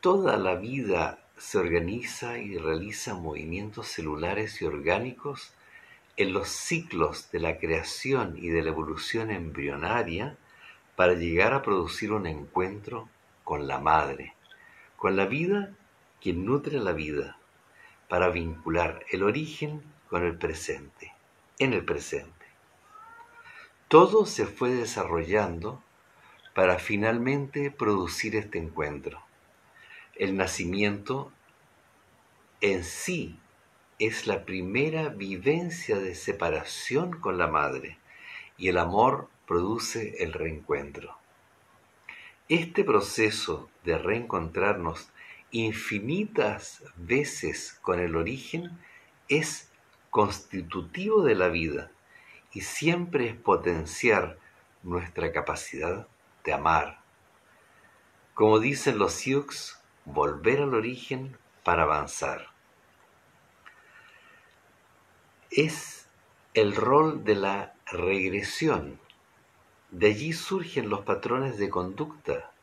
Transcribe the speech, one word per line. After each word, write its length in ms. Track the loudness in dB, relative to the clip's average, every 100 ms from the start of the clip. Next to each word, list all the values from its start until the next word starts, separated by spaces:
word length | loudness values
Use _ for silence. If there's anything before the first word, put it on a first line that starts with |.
Toda 360 | 4 4 4 4
la 200 | 2 0
vida 680 | -4 -4 0 2 2 -4 _ -20
se 200 | -4 0
organiza 800 | 2 2 0 -4 -8 -8 -8 -8
y 200 | -8 -6
realiza 560 | -2 -2 -4 -8 -8
movimientos 720 | -6 -6 -6 -6 -6 -8 -10 -10
celulares 760 | -6 -4 -2 -2 -2 -4 -4
y 40 |
orgánicos 920 | -4 -2 0 0 -2 -8 -10 -10 -14 _ -20 -20 -20 -20 _ -2
en 160 | 0
los 160 | 0 -4
ciclos 800 | -8 -4 -4 -4 0 0 0 -6
de 80 | -2
la 200 | -2 -2
creación 800 | -2 -2 -2 -8 -2 0 -2 -6
y 120 | 0
de 140 | 0
la 80 | 0
evolución 600 | -2 -4 -6 -4 -4 -2
embrionaria 1040 | -4 -6 -6 -6 -4 -2 0 0 -4 -6 -10 _ -20 -20 -20 _ 4
para 180 | 6
llegar 400 | 6 2 4 4
a 80 | 4
producir 480 | 2 2 0 -4 -2
un 160 | -2 -2
encuentro 840 | -6 -4 -2 -2 -4 -10 -10 -12 _ _ _
con 240 | -6 -4 -2
la 100 | -2
madre, 560 | 4 4 2 -4 -12 -18 _ -20 -20 -20 -20 -2
con 180 | 2
la 120 | 4 2
vida 460 | 0 0 0 -2 -12 _ _ _ _
que 120 | -4
nutre 480 | -2 0 0 0 -2
la 120 | 0
vida, 460 | -2 -2 -4 -6 -10 _ _ _ _ -20 -20 _
para 220 | 2 4
vincular 760 | 2 -4 -6 -2 2 2 -2 -6
el 100 | 0
origen 580 | 2 0 -4 -6 -8 -8 -14 -20 _
con 160 | -2
el 120 | 0 -2
presente, 760 | -4 -4 -6 -8 -10 _ -20 -20 _ _ _ -2
en 120 | 0
el 120 | 2
presente. 500 | 0 -4 -4 -8 -8 -20 -20 _ _ _ _ -20 -20 -20 -20 -20 -20 -20 -20 _ _
Todo 320 | 8 10 6 4
se 200 | 0 -4
fue 240 | 0 0
desarrollando 1120 | 0 -2 -4 -2 -2 2 2 2 -2 -8 -10 _ _ _ _ -20 -20 -6
para 280 | 4 4 4
finalmente 880 | 0 0 2 2 0 0 -2 -4 -4
producir 640 | 0 2 2 0 -4 -2
este 240 | -4 -4 -6
encuentro. 640 | -6 -4 -4 -4 -10 -12 -20 _ _ _ _ -20 -20 -20 -20 -4
El 200 | -2 2
nacimiento 960 | 0 0 -4 0 0 0 -6 -6 -6 -16 _ _ _ _ _ _ _ _ _ _ _ _
en 220 | 0 0
sí 560 | -4 -8 -6 -6 -8 -12 _ _ _ _ _ _
es 260 | -2 -2 -2
la 180 | -4
primera 640 | -4 -6 -2 0 0 0 -4
vivencia 880 | -4 -8 -2 2 2 0 -8 -2 -2
de 200 | -2 -6
separación 1040 | -6 -2 0 -2 -4 -8 -2 -2 -2 -4
con 180 | -4 0
la 80 | 2
madre, 520 | 2 0 -2 -8 -16 _ -20 -18 -16 -18 -4
y 100 | 2
el 120 | 2
amor 500 | 2 4 4 2 -6 _ -2
produce 760 | 0 2 -2 -4 -6 -8 -4
el 80 | -6
reencuentro. 840 | -4 -6 -6 -4 -4 -4 -14 -16 -18 _ _ _ _ _ _ _ _ -20 -18 -20 -20 _
Este 340 | 2 2 0
proceso 880 | 4 4 4 2 2 2 -4 -4 -6 _
de 140 | -2 0
reencontrarnos 1120 | 0 -2 0 -2 -2 0 2 2 -2 -6 -12 -20 -20 -20 -8
infinitas 1300 | -2 -2 -4 -6 -6 -2 -2 -2 0 0 -2 -10 -18 -20 -16
veces 800 | 0 0 0 -4 -6 -6 -10 -8
con 200 | -2 0
el 160 | 2 0
origen 600 | -2 -4 -8 -8 -8 -14 -20 -20 _ _ _
es 420 | 0 0 -6 -14 _ _ _ _
constitutivo 1120 | 2 2 2 -8 -10 -6 -8 -8 -6 4 6
de 140 | 6 6
la 100 | 4
vida 460 | 4 -2 -4 -8 _ _ -20 -20 -20 _
y 60 | -12
siempre 680 | -8 -2 0 0 0 0 -2
es 80 | -2
potenciar 1000 | 2 4 4 0 -2 0 4 4 2 -6 -20 _ _ _
nuestra 500 | -6 -4 -4 -4 -2
capacidad 720 | -2 -4 -6 -8 -6 -4 -4 -8 _ _ _
de 80 | -4
amar. 480 | 0 2 2 0 -8 _ _ _ _ _ _ _ _ -20 _ _ _ _
Como 280 | 6 8 8
dicen 360 | 6 2 0 4
los 160 | 2
Sioux, 640 | 2 0 0 0 -10 -12 -14 _ _
volver 580 | -6 0 0 2 4 4
al 120 | 4
origen 640 | 2 0 -6 -6 -8 -8 -14 _ _
para 180 | 2 4
avanzar. 640 | 4 2 0 -4 -6 -6 -12 _ _ _ _ _ _ _ _ _ _ _ -20 -20 -20 -20 -20 -20 -20 -20 _ _ _ _ _ _ _ _ _ _ _
Es 560 | 2 2 0 -12 -18 -20 _ _ _ _
el 220 | 4 4 4
rol 480 | 6 6 6 2
de 100 | 2
la 400 | 2 2 -2 -6 -14 -10
regresión. 1120 | -2 0 2 0 -2 -4 -2 0 0 -2 -14 _ -20 _ _ _ _ _ _ _
De 180 | 4 4
allí 240 | 4 -2
surgen 560 | -6 -4 -4 -2 -4 -2
los 120 | -4
patrones 580 | -2 -2 0 0 -2 -2
de 100 | -2
conducta. 840 | 0 -4 -4 -8 -8 -6 -4 -6 _